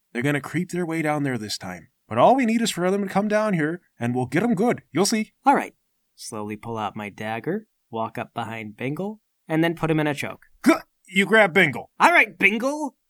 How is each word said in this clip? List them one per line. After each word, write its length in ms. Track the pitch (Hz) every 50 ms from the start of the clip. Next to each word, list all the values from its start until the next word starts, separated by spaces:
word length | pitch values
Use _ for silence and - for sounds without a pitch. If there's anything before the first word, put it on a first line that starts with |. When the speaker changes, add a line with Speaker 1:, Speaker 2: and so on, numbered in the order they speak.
| _ _
Speaker 1:
They're 100 | _ 120
gonna 180 | 123 147 147 139
creep 300 | 135 - - 156 185 -
their 160 | 175 175 180
way 160 | 160 160 165
down 200 | 151 151 151 151
there 140 | 143 139 127 110
this 200 | 107 101 - -
time. 300 | - 92 90 85 78 _ _ _ _ _
But 100 | 107 117
all 160 | 147 190 240
we 100 | 277 254
need 160 | 220 226 233
is 80 | 233 -
for 180 | - 170 175 185
them 120 | 196 202 202
to 60 | 190
come 160 | - 190 208 214
down 260 | 208 214 214 214 190
here, 260 | 156 147 156 170 175 - _ _ _
and 140 | 120 120 123
we'll 120 | 127 127
get 160 | 127 139 165
'em 120 | 214 240 226
good. 280 | 165 220 247 180 143 - _
You'll 140 | - 151 196
see." 260 | - 233 214 220 - _ _ _
Speaker 2:
All 100 | 262 277
right. 200 | 175 104 - - _ _ _ _ _ _ _ _
Slowly 420 | - - - 117 107 104 104 107
pull 220 | 104 - 117 117 110
out 180 | 104 98 92
my 140 | 107 104 101
dagger, 560 | 95 - 110 107 110 117 - 151 185 220 214 _ _ _ _ _
walk 260 | 113 110 113 107 -
up 160 | 123 110 -
behind 440 | _ 117 113 110 113 113 107 107 107 -
Bingle, 420 | 120 131 147 151 185 208 220 - _ _ _ _ _
and 160 | - 160 160
then 120 | 165 165 160
put 160 | - 165 156
him 100 | 160 156
in 60 | 151
a 80 | 151 143
choke. 320 | 143 127 98 95 - _ _ _ _
Speaker 1:
Gah! 180 | - 247 320 - - _ _ _ _
You 200 | _ 185 190 196
grab 260 | 185 214 220 208 185
Bingle. 380 | 151 196 180 147 117 107 92 - _ -
Speaker 2:
All 100 | 196 311
right, 260 | 349 320 254 208 165 -
Bingle. 580 | - 190 214 226 233 269 294 302 302 262 - _ _ _